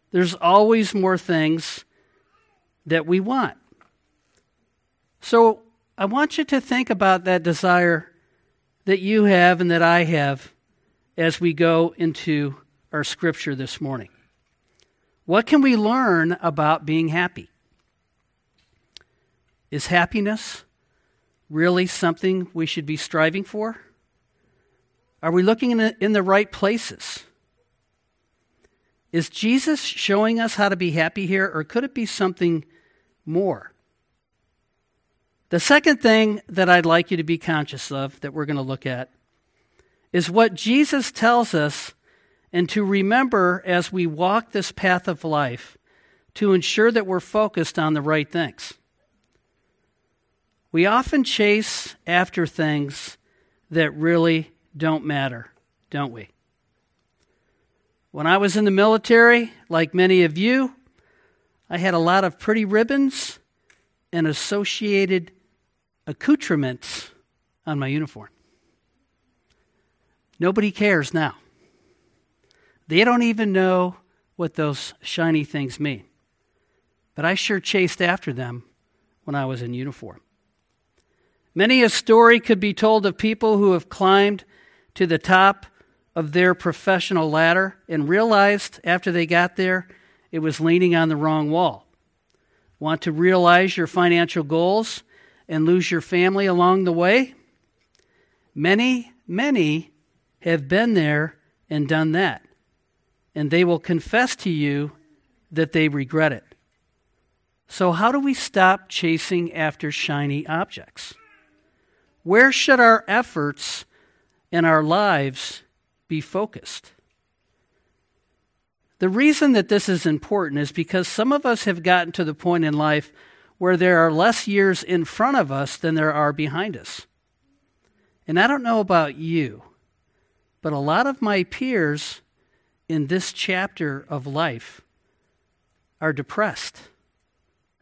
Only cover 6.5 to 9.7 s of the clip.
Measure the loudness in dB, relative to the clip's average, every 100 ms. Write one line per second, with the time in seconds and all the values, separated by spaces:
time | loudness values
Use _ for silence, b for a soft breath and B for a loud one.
6.5 | -2 -2 -2 -2 0 2 2 2 0 0
7.5 | 0 2 4 4 0 -4 _ _ _ _
8.5 | _ _ _ -2 0 2 4 6 6 6
9.5 | 4 2